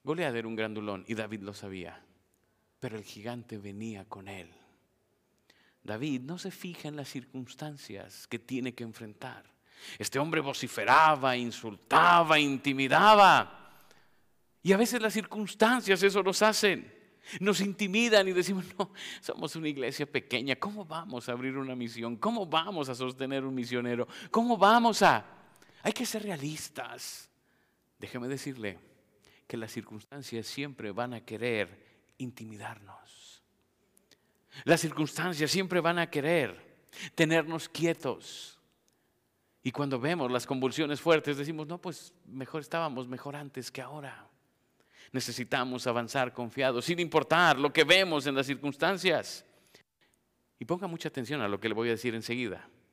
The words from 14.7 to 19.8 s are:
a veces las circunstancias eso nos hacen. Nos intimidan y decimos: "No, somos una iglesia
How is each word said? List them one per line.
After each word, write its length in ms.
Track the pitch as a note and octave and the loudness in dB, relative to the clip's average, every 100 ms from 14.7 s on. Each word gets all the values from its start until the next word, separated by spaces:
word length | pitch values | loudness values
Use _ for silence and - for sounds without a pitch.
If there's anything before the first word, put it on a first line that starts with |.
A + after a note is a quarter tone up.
a 40 | G3 | 4
veces 240 | A#3 A#3+ | 4 2
las 100 | A3 | 0
circunstancias 920 | A3 F#3+ G#3 G3+ - A3 B3+ F#3+ F#3 | -2 -4 -6 -6 4 4 4 4 4
eso 180 | G3 G3 | 4 4
nos 220 | F#3+ F3+ | 0 4
hacen. 500 | G#3+ G#3+ G#3 D#3 - - _ _ - F3+ | 4 6 4 2 -4 -20 _ _ -16 -4
Nos 220 | F#3+ F3 | 0 2
intimidan 640 | G3+ F3+ G3+ G#3 A#3+ G#3+ F#3+ | 0 -2 0 2 6 6 6
y 40 | |
decimos: 340 | F3+ F3 F#3+ E3+ - | 2 0 -2 -6 -6
"No, 140 | F#3+ - - - | -6 -8 -14 -14
somos 340 | - - D#3+ D#3+ | -12 -8 -6 -6
una 140 | D#3 | -6
iglesia 360 | C#3 | -4